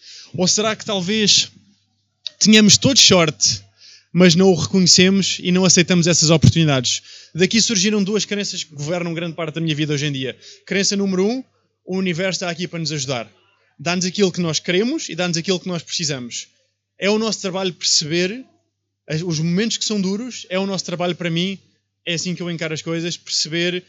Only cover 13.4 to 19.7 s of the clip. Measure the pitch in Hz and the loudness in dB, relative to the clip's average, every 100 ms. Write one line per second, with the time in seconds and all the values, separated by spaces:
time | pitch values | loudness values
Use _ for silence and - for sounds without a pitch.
13.4 | _ _ _ - 151 180 180 202 190 180 | _ _ _ -6 -2 0 0 0 0 0
14.4 | 165 151 - 180 240 320 - 165 180 165 | -2 -2 0 0 0 -2 -6 -6 -4 -2
15.4 | 165 180 185 170 - - 151 135 120 - | -2 -4 -4 -8 -8 -6 -6 -6 -8 -12
16.4 | - _ _ _ _ - 190 214 220 196 | -14 _ _ _ _ -4 0 0 0 -4
17.4 | 196 185 190 - - - 151 170 185 240 | -6 -4 -6 -4 -2 0 0 -2 -2 -4
18.4 | - _ _ _ _ _ - 156 180 151 | -14 _ _ _ _ _ -8 -6 -4 -2
19.4 | 165 175 226 | 0 0 -2